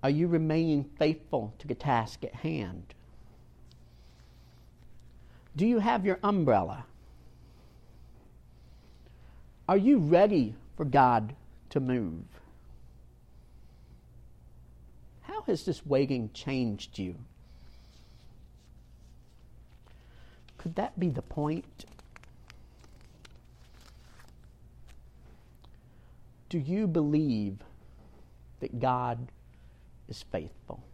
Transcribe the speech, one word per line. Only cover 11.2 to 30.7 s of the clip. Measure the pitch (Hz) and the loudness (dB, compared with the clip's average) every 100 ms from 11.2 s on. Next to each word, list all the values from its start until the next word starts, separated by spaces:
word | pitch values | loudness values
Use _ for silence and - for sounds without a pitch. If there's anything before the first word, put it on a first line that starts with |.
| 107 135 - - - | 2 -8 -18 -20 -4
to | 143 | -2
move? | 127 127 98 82 - - - - - - - - - - - - - - - - - - - - - - - - - - - - - - | 0 0 -2 -6 -12 -18 -20 -20 -20 -20 -20 -20 -20 -20 -20 -20 -20 -20 -20 -20 -20 -20 -20 -20 -20 -20 -20 -20 -20 -20 -20 -20 -20 -20
How | - 415 | -10 -8
has | - 180 - | -2 -2 -2
this | - | -6
waiting | 151 135 139 131 107 | 0 0 2 -2 -6
changed | - - 131 120 104 - - | -8 -6 -2 -2 -4 -10 -8
you? | 92 85 - - - - - - - - - - - - - - - - - - - - - - - - - - - - - - - - - - | -8 -8 -16 -20 -20 -20 -20 -20 -20 -20 -20 -20 -20 -20 -20 -20 -20 -20 -20 -20 -20 -20 -20 -20 -20 -20 -20 -20 -20 -20 -20 -20 -20 -20 -20 -10
Could | - | -8
that | 170 214 - | -4 -6 -2
be | 175 | -2
the | 131 | -2
point? | - - 147 160 - - - - - - - - - - - - - - - - - - - - - - - - - - - - - - - - - - - - - - - - - - - - - - - - - | -6 -4 -2 -2 -6 -18 -20 -20 -20 -20 -20 -20 -20 -20 -20 -20 -20 -20 -20 -20 -20 -20 -20 -20 -20 -20 -20 -20 -20 -20 -20 -20 -20 -20 -20 -20 -20 -20 -20 -20 -20 -20 -20 -20 -20 -20 -20 -20 -20 -20 -20 -20 -6
Do | 175 | -6
you | 139 190 214 | -2 -2 0
believe | 165 147 151 151 110 101 98 - - - - - - - - - - | 2 2 2 2 0 -2 -6 -14 -20 -20 -20 -20 -20 -20 -20 -20 -12
that | - 120 | -10 -4
God | 127 123 123 120 123 - - - - - - - - | -2 -2 -2 -6 -10 -16 -20 -20 -20 -20 -20 -20 -16
is | - - | -16 -10
faithful? | - 78 - - | -10 -10 -16 -16